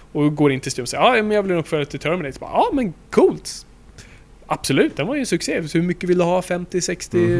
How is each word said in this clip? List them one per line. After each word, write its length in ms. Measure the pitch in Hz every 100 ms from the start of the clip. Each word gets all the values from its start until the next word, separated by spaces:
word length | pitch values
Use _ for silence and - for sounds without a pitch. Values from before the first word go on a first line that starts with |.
| -
Och 240 | 151 147 151
går 160 | 147
in 80 | 131
till 120 | 135
studion 120 | -
och 60 | 120
säger, 140 | 131
"Ja, 200 | 196 240
men 80 | 214
jag 120 | 208
vill 80 | 196 175
nog 120 | 147
föra 180 | 156 143
till 140 | 143
Terminator." 400 | 147 180 143 -
Bara, 120 | -
"Ja, 160 | 190 480
men 200 | 294 214 - -
coolt! 540 | - 370 160 - - - - - - - - - - -
Absolut, 500 | 151 - 143 294 -
den 100 | 165
var 80 | 294
ju 40 |
en 60 | 247
succé. 420 | 175 - 277 156
Så 100 | 165
hur 80 | 175
mycket 240 | 175 175
vill 80 | 180
du 60 |
ha? 180 | 170 180
Femtio, 400 | 175 180 175 185
sextio 360 | 170 175 - 175 175